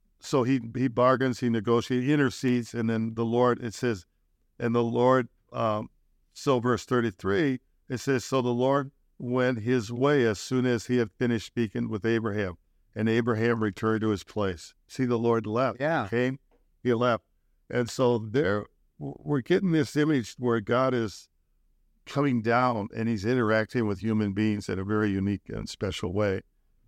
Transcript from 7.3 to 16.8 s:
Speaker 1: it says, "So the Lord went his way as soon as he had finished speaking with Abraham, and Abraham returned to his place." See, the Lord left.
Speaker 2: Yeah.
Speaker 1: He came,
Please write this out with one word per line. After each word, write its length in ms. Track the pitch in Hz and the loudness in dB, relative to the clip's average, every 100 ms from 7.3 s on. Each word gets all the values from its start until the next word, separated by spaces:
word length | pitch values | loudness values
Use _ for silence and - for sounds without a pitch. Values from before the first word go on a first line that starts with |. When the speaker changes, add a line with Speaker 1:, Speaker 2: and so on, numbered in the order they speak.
| 196 147 127 - _ _ | 2 2 -2 -8 _ _
Speaker 1:
it 100 | 127 | -6
says, 260 | - 127 | -2 -2
"So 160 | - 135 | 0 -2
the 140 | 123 | 0
Lord 380 | 120 127 139 139 - _ _ | 0 2 0 -2 -10 _ _
went 420 | 120 127 127 120 | -4 0 0 0
his 300 | 107 127 107 | 0 0 0
way 360 | 120 139 147 117 | 0 2 4 2
as 120 | 101 | 0
soon 280 | - 127 127 | -2 0 2
as 200 | 120 - | 0 0
he 120 | 123 | 0
had 120 | 110 - | 0 -2
finished 280 | 120 113 - | 0 0 -2
speaking 420 | - 110 120 117 | -4 -4 -4 -6
with 160 | 110 | -2
Abraham, 540 | 113 113 110 101 95 87 _ _ _ | 0 0 0 -2 -4 -6 _ _ _
and 140 | - 110 | -2 2
Abraham 540 | 113 117 110 117 113 | 2 2 2 2 0
returned 400 | 107 95 110 110 | -2 -2 0 0
to 80 | 110 | 0
his 120 | 101 | -2
place." 520 | - - 98 82 - - _ | -4 -4 -2 -4 -12 -20 _
See, 180 | - | -4
the 140 | 127 120 | -2 0
Lord 280 | 117 113 107 | 2 0 0
left. 340 | 113 131 104 | -2 -2 -2
Speaker 2:
Yeah. 240 | 143 160 | -2 -2
Speaker 1:
He 60 | 101 | -2
came, 280 | 117 123 135 _ _ _ _ | 0 0 -2 _ _ _ _